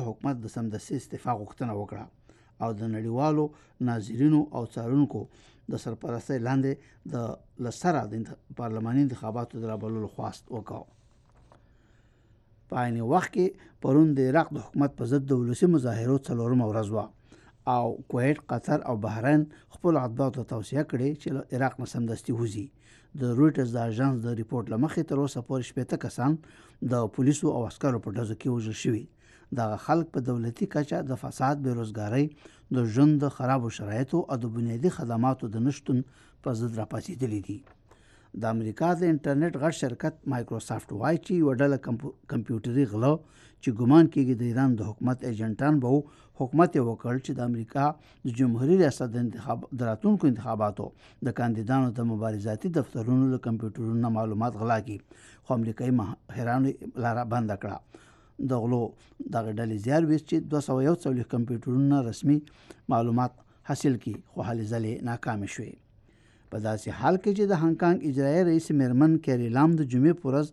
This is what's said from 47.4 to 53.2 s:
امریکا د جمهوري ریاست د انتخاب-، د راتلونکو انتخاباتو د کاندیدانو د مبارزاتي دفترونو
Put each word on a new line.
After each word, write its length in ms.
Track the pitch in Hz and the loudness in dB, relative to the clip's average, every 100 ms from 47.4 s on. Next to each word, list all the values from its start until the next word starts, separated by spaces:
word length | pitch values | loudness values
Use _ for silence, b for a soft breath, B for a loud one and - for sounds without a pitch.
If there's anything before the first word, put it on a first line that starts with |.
| 120 | -4
امریکا 360 | 117 113 139 147 - b b 135 | -4 -4 0 0 -2 b b -6
د 20 | 117 | 0
جمهوري 380 | 127 113 135 190 | 2 2 4 6
ریاست 280 | 156 - 127 | 4 2 -4
د 20 | 120 | -2
انتخاب-، 420 | 120 - 139 120 - 123 | -4 -4 -6 -6 -6 -4
د 20 | 120 | -2
راتلونکو 400 | 110 202 202 151 | 0 2 4 4
انتخاباتو 560 | 110 117 110 104 104 - - b b 127 | 2 -2 -2 -2 -2 -10 -12 b b -6
د 20 | 117 | -2
کاندیدانو 500 | 120 113 107 135 127 117 | -2 -2 0 2 2 0
د 100 | 117 | -2
مبارزاتي 560 | 107 113 107 107 110 190 165 | -2 -2 -4 -4 -4 -2 -2
دفترونو 480 | 120 131 113 127 | -2 -4 2 4